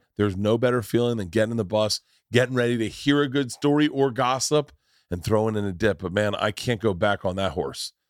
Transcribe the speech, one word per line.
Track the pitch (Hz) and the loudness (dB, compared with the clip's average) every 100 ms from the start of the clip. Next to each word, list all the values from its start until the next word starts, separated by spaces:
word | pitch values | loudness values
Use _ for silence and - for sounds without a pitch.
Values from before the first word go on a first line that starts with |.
| _ - | _ -2
There's | 104 95 | 0 2
no | 104 117 | 0 2
better | 123 123 | 2 0
feeling | 107 117 120 117 | 0 0 0 -2
than | 92 | -2
getting | 110 110 | 0 0
in | 117 | 0
the | |
bus, | 95 107 107 - - _ _ | -2 0 0 -2 -8 _ _
getting | 123 123 | 2 2
ready | 127 120 120 | 0 0 0
to | 107 | -2
hear | - - 143 | -2 0 2
a | 143 | 2
good | 139 131 | -2 -4
story | - 143 147 151 | -2 2 4 2
or | 135 135 | 2 0
gossip, | 117 127 131 - 151 143 _ _ _ _ | 2 0 0 0 0 0 _ _ _ _
and | 90 | -6
throwing | 82 107 110 107 | 0 2 2 0
in | |
a | 101 | -4
dip. | 85 107 85 | 0 0 0
But | 92 | -2
man, | 95 107 101 | 0 0 0
I | 107 | -4
can't | - 123 113 | -4 -4 -2
go | 110 | 0
back | 87 104 101 | 0 0 0
on | 95 92 | -2 -2
that | 95 | -2
horse. | 90 69 - - - | -2 -6 -8 -12 -14